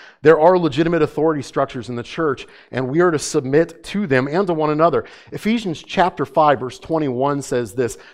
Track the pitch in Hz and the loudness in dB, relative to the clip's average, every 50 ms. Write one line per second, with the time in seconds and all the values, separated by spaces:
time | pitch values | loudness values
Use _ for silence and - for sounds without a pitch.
0 | - - - _ - 151 165 - 156 180 185 180 170 151 120 147 170 170 170 160 | -20 -20 -6 _ 6 6 6 8 6 6 6 4 2 0 0 0 0 2 2 2
1 | 151 - - 147 156 165 156 143 127 - - 147 139 - - 127 104 120 120 120 | 0 0 0 0 0 0 0 -2 -4 -6 -4 -2 -2 -2 -4 -8 -10 -8 -8 -8
2 | 117 - - - 165 143 127 - - - - - - _ 113 123 131 127 139 170 | -10 -8 -6 -4 -2 -2 -2 -4 -8 -18 -20 -20 -16 _ -6 -6 -4 -2 0 2
3 | 180 180 156 135 - - - 151 127 131 139 160 170 165 - - - - - 202 | 2 2 2 -2 -4 -4 -4 -2 -2 2 2 2 2 0 -4 -16 -12 -8 -6 -4
4 | 208 139 131 127 131 139 151 185 208 180 165 156 151 151 151 151 165 170 139 113 | -2 0 0 0 0 0 -2 -2 -2 -2 -2 -2 0 0 2 2 2 2 2 0
5 | - - - - - - 139 147 - 214 233 233 - 180 147 - - - - 196 | -2 -6 -12 -20 -20 -16 -12 -6 -4 -2 -2 -2 -2 -6 -8 -8 -10 -6 0 0
6 | 175 180 180 - 139 - - 165 156 147 135 110 127 123 - - - - 160 160 | 0 0 0 -4 -6 -2 0 2 4 4 2 2 -2 -8 -12 -12 -8 -4 -4 -2
7 | 151 135 120 123 135 143 143 143 131 - 135 123 120 107 110 127 123 110 - - | -2 -2 -2 -2 -2 -2 -2 -4 -4 -4 -4 -4 -4 -4 -4 -4 -4 -4 -4 -10
8 | - - | -20 -20